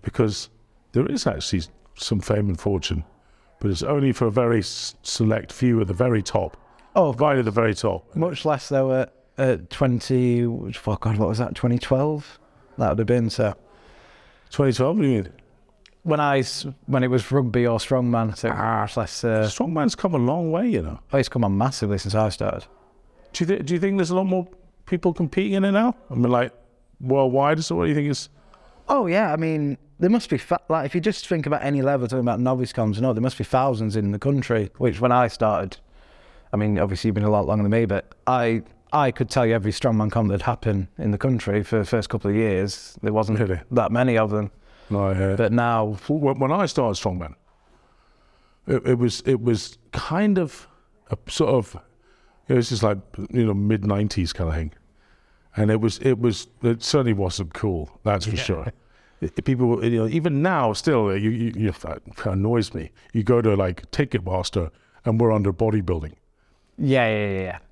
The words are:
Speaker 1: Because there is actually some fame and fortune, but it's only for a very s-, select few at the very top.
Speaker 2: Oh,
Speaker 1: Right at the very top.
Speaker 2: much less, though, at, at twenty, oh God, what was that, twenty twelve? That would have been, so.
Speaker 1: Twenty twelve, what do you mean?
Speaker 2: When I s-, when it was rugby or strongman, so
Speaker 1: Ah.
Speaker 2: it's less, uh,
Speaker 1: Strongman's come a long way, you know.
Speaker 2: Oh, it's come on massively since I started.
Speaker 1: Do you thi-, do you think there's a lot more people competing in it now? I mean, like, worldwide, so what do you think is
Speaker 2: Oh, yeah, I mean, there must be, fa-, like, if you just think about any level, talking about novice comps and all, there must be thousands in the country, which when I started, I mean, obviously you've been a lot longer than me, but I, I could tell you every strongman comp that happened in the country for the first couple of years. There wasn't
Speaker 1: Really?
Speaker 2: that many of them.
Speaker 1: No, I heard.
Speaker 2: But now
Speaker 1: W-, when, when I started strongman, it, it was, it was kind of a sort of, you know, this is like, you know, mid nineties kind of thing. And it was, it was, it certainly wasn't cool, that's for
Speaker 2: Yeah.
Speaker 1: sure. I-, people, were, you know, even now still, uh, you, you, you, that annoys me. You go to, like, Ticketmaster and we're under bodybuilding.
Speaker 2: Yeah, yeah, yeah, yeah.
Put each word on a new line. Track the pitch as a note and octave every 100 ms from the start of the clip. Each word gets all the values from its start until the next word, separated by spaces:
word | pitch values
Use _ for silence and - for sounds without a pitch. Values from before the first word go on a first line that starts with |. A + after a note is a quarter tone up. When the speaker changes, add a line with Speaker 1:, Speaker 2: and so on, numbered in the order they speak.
Speaker 1:
Because | - - A2 G2+ - _ _ _ _
there | A#2 B2+
is | C#4 -
actually | G2+ - F#2+ E2 - _ -
some | - G#2+
fame | - G#2+ G2+
and | E2+
fortune, | - F#2+ - D#2+ - _ _ _ _ _
but | G#2+
it's | F2
only | - D3 C3+
for | - A#2
a |
very | G#2+ A#2+ A#2
s-, | F#2+ - - -
select | - - A2 A2 -
few | - B2+ A2+
at | F#2+
the |
very | F2+ B2+ A2
top. | F#2+ G2 E2+ - - _ _ -
Speaker 2:
Oh, | E3
Speaker 1:
Right | A#2+ D3 C#3
at | A2+
the |
very | G#2 A2+ G2+
top. | A2+ F2 - -
Speaker 2:
much | E3 C#3 D#3
less, | C#3+ -
though, | C#3 C3 C3
at, | B2+ _ _ -
at | C3+ G2+ F2
twenty, | - C3+ A#2+ - C3 B2 A#2+
oh | A#2+ A#2 - A2+ - G#2
God, | A2 G#2
what | G#2
was | A2
that, | A#2+ -
twenty | B2 A#2+
twelve? | - C3 D3 D3+ - - _ _ _ -
That | A#2
would | G2
have | A2+
been, | B2 A2+
so. | - G#2+ F#2+ _ - - - - - - _ _
Speaker 1:
Twenty | - C#3
twelve, | A#2 C3 G3+
what |
do | C#3+
you | A#2
mean? | F#2+ - _ _ _ _ _ _ E3
Speaker 2:
When | D3+
I | D3 C#3
s-, | B2+ - C#3+ C3+ -
when | C3+
it | B2+
was | B2+ G#2+
rugby | C3+ B2+ A#2 A#2+
or | A#2
strongman, | - B2+ B2 A#2 A2+ -
so | A#2
Speaker 1:
Ah. | - A2 A2+
Speaker 2:
it's | G#2 -
less, | A2 -
uh, | A#2 A2 G#2+
Speaker 1:
Strongman's | - E3+ D#3+ D3+ -
come | F#3+
a | D#3
long | A#2+ D#3+ E3
way, | E3 A#3+
you | D3
know. | D#2 D#2 -
Speaker 2:
Oh, | C#3
it's | B2+
come | B2+ G#2+
on | G2
massively | B2+ C3+ G#2 G2+
since | G2 G#2+
I | A2
started. | - G#2 E2+ - - _ _ _ _ -
Speaker 1:
Do | -
you | E3
thi-, | G3
do | C#3
you | F3
think | G3 G3
there's | E3
a | F#3
lot | F#3+
more | F#3 F3 - - _ -
people | F3+ F3+
competing | E3 D#3+ - G3+
in | G3
it | G3
now? | G3 A#3 - -
I | B2
mean, | A#2+
like, | B2 B2 - _ _ _ _
worldwide, | B2+ C3+ C3 C3 C#3+ D#3+
so | D#3 E3+
what |
do | E3+
you | D3
think | D3
is | C#3 - _ - - - - -
Speaker 2:
Oh, | C#4 F#3+
yeah, | F#3 G#3
I | D#3
mean, | D#3+ D#3 C#3+ C#3 - -
there | F3
must | A#3 -
be, | C#3+
fa-, | - F3 _
like, | D#3+ C#3+
if | F3
you |
just | E3+ - -
think | E3+ D3+
about | D3+
any | C#3 C#3+
level, | C3 C#3 B2
talking | B2+ A#2+
about | A2+
novice | B2+ C3 B2
comps | - A2 G#2
and | C3
all, |
there | A2
must | B2+ -
be |
thousands | G#2 B2+ C3+ A2+ A2 A2
in | G2+
the | G2+
country, | C3+ C#3 - A2+ G2+ -
which | B2+ G2+
when | B2
I | B2 A#2+
started, | - A2 G2 F#2+ - - - - - - - -
I | G#2
mean, | G#2 G#2
obviously | G2+ F#2+ A#2
you've | G2+
been |
a | G#2
lot | G#2 D#2
longer | G#2+
than | G2+
me, | A2+ A2+
but | G2 - - -
I, | B2+ A#2+ A2+ - - _
I | D3+ C#3
could | - B2
tell | - A#2
you |
every | A2+ G#2
strongman | - C3+ A2 G#2+
comp | A#2 G#2+
that | F#2+
happened | - A#2+ A2+ G2+ F#2 -
in | G#2+
the | G2+
country | C3+ B2 - G#2
for | G2+ A2+
the | G2+
first | A#2 G2+
couple | - G2+
of | G#2
years. | A2 F#2+ G2+ - - -
There | G#2+
wasn't | G#2+ G#2+ G#2+
Speaker 1:
Really? | G#2+ F2+ -
Speaker 2:
that | A#2+ A2
many | A#2 B2+ A2+
of | A2
them. | G#2+ G#2 - - - -
Speaker 1:
No, | G2+ G2
I |
heard. | F#2 F#2+ G2
Speaker 2:
But | A2+
now | A#2 A#2+ A#2 G#2+ G#2 -
Speaker 1:
W-, | D3+ C#3+
when, | C3
when | C3+
I | E3+ F3
started | - A#2+ F#2+
strongman, | G#2 F2+ D#2+ - _ _ _ _ _ _ _ _ _ _ _ _ -
it, | C3 -
it | B2
was, | A#2+ - -
it | C3
was | A#2 A2 - - _
kind | - - E3 G#3+ F#3+
of | D#3+ - - _ _ _ _
a | - -
sort | - -
of, | B2+ G#2 - - _ _ _ _ _ -
you | C3
know, |
this | A2+
is | A#2
like, | G#2+ G2 - - F#2+
you | B2 A2+
know, |
mid | G2 G#2 A2 G2+
nineties | G2+ G#2 - E2+
kind | - E2+
of | D#2
thing. | D#2 - _ _ _ _ _ _ _ -
And | G#2+
it | A2
was, | A2 -
it | C3+ A#2+
was, | A#2+ G2 - _
it | A#2+ A#2
certainly | - D3+ A#2+
wasn't | G2+ F#2+ - E2+
cool, | - G#2+ F2 D2+ -
that's | G#2+ G2+ G2+
for | G#2+
Speaker 2:
Yeah. |
Speaker 1:
sure. | B2 F2 - - _ _ _ _
I-, | - -
people, | - B2+ B2
were, | A#2
you | A#2 A#2
know, | A2
even | D#3+ E3 C#3
now | F3 E3+ A#2+
still, | G#2+ - C3 G#2
uh, |
you, | G2 G#2+
you, | A#2 A#2 -
you, | G#2+
that | F2+ E2 D#2 - - A2
annoys | F#2+ G#2 A#2 G#2+
me. | F2 D#2+ _ _
You | A#2
go | G#2 A#2+
to, | A2+ G2+
like, | F#2 F2+ -
Ticketmaster | - C#3+ A2 F2+ F#2 F2+ G2+ D#2+ _ _ _ -
and | A2+
we're | A#2
under | G#2+ G2+
bodybuilding. | F2+ A2+ G#2+ F2+ E2+ D#2 - _ _ _ _ _ -
Speaker 2:
Yeah, | C#3+ C3 A#2
yeah, | G#2+ G#2
yeah, | F#2+
yeah. | F#2+ - -